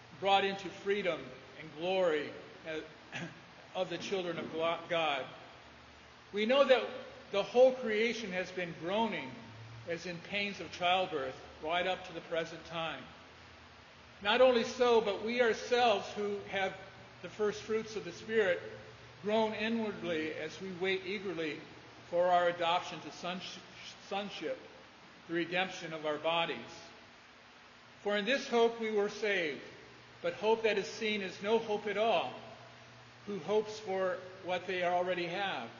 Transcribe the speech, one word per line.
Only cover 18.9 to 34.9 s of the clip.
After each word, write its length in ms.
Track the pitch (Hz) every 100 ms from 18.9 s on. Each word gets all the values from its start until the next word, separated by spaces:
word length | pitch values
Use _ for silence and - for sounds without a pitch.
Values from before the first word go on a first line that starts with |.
| - - -
groan 320 | 202 220 220
inwardly 800 | 208 220 226 214 180 170 160 156 -
as 160 | 156 -
we 100 | 190 170
wait 240 | 190 190 180
eagerly 520 | 202 190 165 156 - - - - - -
for 160 | 175 180
our 220 | 175 175
adoption 520 | 170 165 175 - 160
to 100 | 151 -
sonsh-, 420 | 175 185 - - - - - - -
sonship, 480 | 196 202 - 151 131 - - - - - - -
the 80 | 170
redemption 580 | 165 180 185 - 165
of 140 | 160 151
our 100 | 147
bodies. 400 | 160 170 170 120 120 - - - - - - - - - - - - -
For 140 | 202 208
in 80 | 202
this 220 | 269 -
hope 340 | 233 233 226
we 80 | 220
were 180 | 214 202
saved, 520 | - 214 190 160 127 - - - - - -
but 100 | 170
hope 300 | 170 214 226
that 160 | 220 202
is 80 | 180
seen 340 | - 220 214
is 160 | 185 156
no 160 | 202 226
hope 260 | 226 208 214
at 120 | 202
all. 360 | 226 175 127 - - - - - - - - - -
Who 100 | 202
hopes 380 | 151 214 214 -
for 380 | 190 190 185 175 - - 170
what 200 | 180 180
they 180 | 180
already 440 | 175